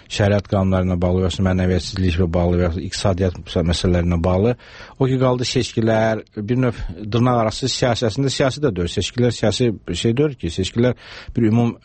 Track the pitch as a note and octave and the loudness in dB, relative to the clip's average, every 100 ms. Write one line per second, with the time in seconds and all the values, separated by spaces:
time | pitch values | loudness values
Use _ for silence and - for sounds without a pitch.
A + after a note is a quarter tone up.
0 | - - G2+ G2+ - G2+ F#2+ F#2 F#2 F2+ | -12 0 2 2 0 0 2 2 0 0
1 | F2+ F#2 F#2 - F#2+ F#2 F2+ F2+ - F#2+ | 0 2 0 0 0 2 2 0 -2 -2
2 | F#2 E2+ F2+ F2 F2 F2 F2 E2+ F#2+ - | 0 2 0 2 2 2 0 -2 -6 -2
3 | G#2+ F2+ F#2+ F2 - F#2 E2+ E2+ F#2+ F2+ | -2 0 0 -2 -6 -2 0 0 2 2
4 | E2+ F2 F2+ F#2 A2 B2 - - - - | 2 0 0 2 0 -2 -8 -20 -16 -4
5 | C3 C3 B2+ B2 B2 B2+ A2+ - A2+ A2 | 0 2 0 0 -2 -2 -2 0 0 2
6 | A2 A2 - - G#2 B2 B2+ - - E2+ | 2 -2 -6 -10 -4 0 0 -2 -8 -8
7 | G#2+ A#2 B2 A#2+ A2 - B2+ - B2+ A2+ | -2 0 2 2 0 -2 -4 -2 0 0
8 | A#2+ A2+ C#3 - C#3 - D3 F2+ F2 - | -2 0 -2 0 0 0 -2 -2 -4 -2
9 | F#2+ - A#2+ - A2+ - B2 F#2+ - F2+ | -4 0 0 2 0 2 0 0 -6 -2
10 | A#2 A#2 D3+ C3 E2+ F2+ F#2 A#2 B2 A#2 | 0 2 0 0 -6 -4 -4 0 0 0
11 | - - - - A2+ A2+ A#2+ F#2+ | -8 -18 -8 0 2 4 2 -2